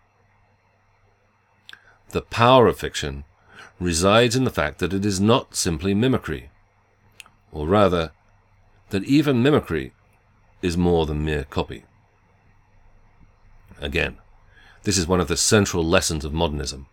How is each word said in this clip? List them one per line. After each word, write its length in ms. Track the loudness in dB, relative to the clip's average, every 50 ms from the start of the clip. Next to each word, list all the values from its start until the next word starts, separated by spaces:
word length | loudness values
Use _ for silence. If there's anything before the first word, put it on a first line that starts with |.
| _ _ _ _ _ _ _ _ _ _ _ _ _ _ _ _ _ _ _ _ _ _ _ _ _ _ _ _ _ _ _ _ _ -20 -20 -20 _ _ _ _ _ -8
The 120 | -8 -8 -8
power 460 | -6 -2 2 4 6 6 6 6 4
of 100 | 2 0
fiction 460 | -4 -8 -8 -8 -8 -8 -8 -10 -14 _ _ _ _ _ -20 -20 -20 -20 _ -6
resides 560 | -4 -2 0 2 2 4 6 6 4 4 2
in 80 | 0 -2
the 60 | -2
fact 280 | -2 -2 -4 -4 -4 -4
that 140 | -4 -4 -2
it 120 | -2 -2
is 160 | -2 -2 0
not 360 | 2 2 2 2 0 -4 -8
simply 360 | -6 -4 -4 -4 -4 -2 -2 -2
mimicry, 580 | 0 0 0 -2 -2 -4 -6 -10 -10 -12 -16 _ _ _ _ _ _ _ _ _ _ _ _ _ -20 -20 _ _ _ _ _
or 160 | -10 -6 -2
rather, 460 | 2 4 4 4 4 2 0 -2 -4 -8 _ _ _ _ _ _ _ _ _ _ _ _ _ _ -6
that 140 | -6 -6 -2
even 380 | 2 2 2 4 2 2 2 4
mimicry 500 | 4 2 2 0 0 -4 -6 -6 -8 -14 _ _ _ _ _ _ _ _ _ _ _ _ _ -4
is 140 | -2 0
more 280 | 2 2 2 4 2 2
than 200 | 0 -2 -4 -4
mere 200 | -2 -4 -4 -6
copy. 400 | -6 -6 -6 -6 -6 -8 -18 -18 _ _ _ _ _ _ _ _ _ _ _ _ _ _ _ _ _ _ _ _ _ _ _ _ _ _ _ -20 -20 _ _ _ -20 -20 -20 _ -20 -16 -12
Again, 380 | -8 -6 -4 -2 -4 -4 -6 -10 -20 _ -20 _ _ _ -20 -20 -20 -20 -20 _ -4
this 120 | -2 0
is 120 | 0 0 2
one 120 | 2 0
of 80 | 0 0
the 80 | -2
central 460 | -2 0 4 4 4 4 2 0 -2 -2
lessons 420 | 0 -2 -2 -4 -4 -6 -6 -8
of 80 | -6 -4
modernism, 540 | -2 -2 -2 -4 -6 -10 -10 -12 -14 -16 -20